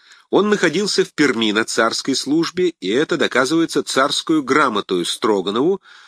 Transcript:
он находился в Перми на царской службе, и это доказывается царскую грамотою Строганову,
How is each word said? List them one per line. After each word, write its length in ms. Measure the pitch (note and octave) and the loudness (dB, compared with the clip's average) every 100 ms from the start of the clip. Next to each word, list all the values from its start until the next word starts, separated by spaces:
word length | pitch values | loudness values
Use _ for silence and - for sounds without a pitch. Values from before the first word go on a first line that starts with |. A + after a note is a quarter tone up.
| _ - _ | _ -20 _
он 200 | C3+ G#3 | 2 2
находился 560 | G#3 E3+ D#3+ G3+ - - | 2 2 0 -2 -2 -2
в 80 | |
Перми 400 | - C#3+ A2+ A2 | 0 2 2 0
на 100 | G#2 | 0
царской 520 | A2+ - A2+ - - B2+ | 0 0 0 -2 -4 -4
службе, 540 | B2+ D#3 D#3+ F3 F3+ - | -2 -2 -2 -2 -4 -4
и 80 | F2+ | -4
это 260 | A#2+ D#3+ E3 | -2 0 -2
доказывается 680 | G#2+ A#2+ C3 D#3+ E3 D3+ | 0 0 0 0 0 -2
царскую 600 | - C3 C#3+ - - D#3 | -2 0 0 0 -2 -2
грамотою 640 | B2+ C#3 C#3 G#2 - F#2 E2+ | 0 2 2 0 -2 -2 -4
Строганову, 760 | - - G2+ F2+ A2 D#3+ G3 - - | -2 0 0 0 0 0 -2 -6 -20